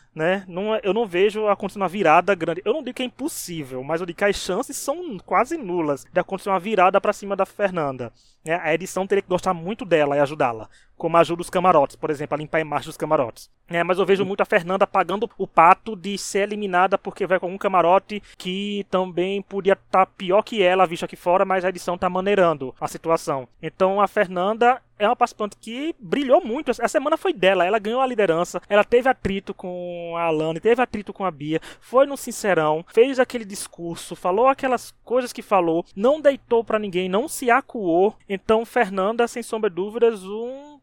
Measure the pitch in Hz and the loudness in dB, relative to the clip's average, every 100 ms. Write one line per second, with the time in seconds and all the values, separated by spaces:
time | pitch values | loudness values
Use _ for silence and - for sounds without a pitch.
0 | _ 156 160 196 185 175 214 220 202 208 | _ -4 -2 -2 -4 -8 -4 -2 0 -2
1 | 220 175 202 214 214 196 196 202 185 196 | -2 2 0 2 0 0 -4 -4 -4 0
2 | 165 165 180 190 175 165 208 302 254 247 | 6 6 4 0 -2 -4 -2 -4 -4 -6
3 | 247 - 285 - - 165 131 131 139 165 | -8 -6 -10 -8 -10 -10 -8 -10 -4 -4
4 | 180 165 202 185 - 185 285 - - 330 | -4 0 0 0 -4 -4 -6 -8 -6 -6
5 | 359 190 - 185 247 330 196 175 151 139 | -8 -12 0 0 0 -4 -4 -2 -2 -4
6 | - 180 170 185 202 190 185 208 185 196 | -2 -4 -4 -6 -2 -2 0 4 4 4
7 | 208 196 196 190 190 - 196 180 143 127 | -2 -4 -6 -4 -4 -2 -2 -2 -4 -6
8 | 117 - _ _ 160 170 165 160 185 185 | -10 -12 _ _ -6 -4 0 -2 -2 -6
9 | 190 196 - 175 190 175 170 226 190 165 | -2 -2 0 -2 -2 -4 -6 -8 0 2
10 | 143 143 139 151 131 113 107 _ _ _ | 2 2 0 0 -2 -2 -12 _ _ _
11 | 165 170 160 170 - 185 185 160 139 - | 2 4 4 0 -4 0 4 4 2 -2
12 | 170 143 147 147 151 165 156 147 156 - | -6 -6 -4 -6 -2 -4 -2 -6 -6 -10
13 | 151 151 117 - - _ _ 170 170 185 | -2 0 0 -6 -20 _ _ -4 0 0
14 | 185 196 185 202 190 208 170 190 190 196 | 2 2 2 -2 2 0 0 0 2 2
15 | 175 196 226 - 196 - 165 190 - 208 | 0 -2 -4 -6 0 6 8 6 0 -10
16 | 185 202 - 202 208 208 202 180 190 190 | -8 -8 -4 -4 -2 -4 -2 2 2 0
17 | 196 - 175 185 180 196 202 190 165 190 | -4 -8 -2 0 -2 -4 0 2 4 4
18 | - 208 - - 185 190 202 202 196 185 | 2 -10 -12 -12 -8 -6 -4 -6 -2 -2
19 | 185 170 185 202 - 196 185 190 _ 185 | -2 -4 -4 -4 -6 -4 0 0 _ 2
20 | 190 - 185 196 - 226 180 185 175 170 | 2 -2 0 2 2 2 2 4 2 0
21 | - - 175 185 190 190 180 180 - 175 | -8 -6 0 2 2 0 -2 -4 -6 -4
22 | 185 185 190 196 170 151 131 - 151 170 | -2 -2 0 4 4 2 -6 -8 -10 -6
23 | 160 165 - 139 123 _ 160 - 190 196 | -2 0 0 -6 -6 _ -14 0 2 2
24 | 196 214 185 180 190 226 240 262 _ _ | 2 2 0 0 -2 2 2 2 _ _
25 | 208 247 240 - 208 - 220 240 311 - | 0 2 0 -2 -10 -8 -12 -8 -8 -8
26 | 185 220 269 311 294 262 - 220 233 311 | -4 -2 4 2 2 -4 -4 -4 -2 0
27 | 277 320 381 262 185 190 175 220 208 240 | 0 0 -2 2 2 4 2 0 -2 -2
28 | 262 220 190 165 175 175 - 208 202 240 | 0 2 2 2 -2 -6 2 2 4 4
29 | 254 247 190 196 - 196 185 180 175 175 | 2 0 -2 -4 -8 -12 -10 -10 -10 -10
30 | 170 165 170 156 156 160 214 240 247 208 | -8 -2 0 0 -2 0 2 2 0 -4
31 | 208 196 190 143 151 156 - - - 247 | -10 -6 -6 -6 -6 -6 -6 -18 0 2
32 | 285 277 247 - 208 170 151 156 - 226 | 2 0 -10 -4 0 2 2 0 0 4
33 | 262 262 247 247 202 196 - - 170 165 | 4 4 -2 -2 -10 -12 -14 -12 -12 -10
34 | - 170 185 196 262 269 262 240 - _ | -12 -6 -2 2 2 2 -2 -4 -6 _
35 | - 247 247 - - 196 170 165 - 190 | -4 -2 -2 -10 0 0 2 -2 -4 -2
36 | 233 311 285 269 - 233 214 214 208 175 | 0 4 2 2 0 -2 0 -4 -2 -4
37 | 185 190 302 - 247 247 - 247 185 165 | 0 -2 -2 -4 2 2 0 -6 0 2
38 | 202 - - 196 - 220 233 254 208 196 | 2 0 -10 -8 0 0 2 0 0 0
39 | 196 233 233 240 226 226 214 170 208 226 | -2 0 -2 -4 -8 -4 -4 -4 -6 2
40 | 233 214 185 214 240 269 294 294 | 2 2 -8 -10 -10 -12 -18 -20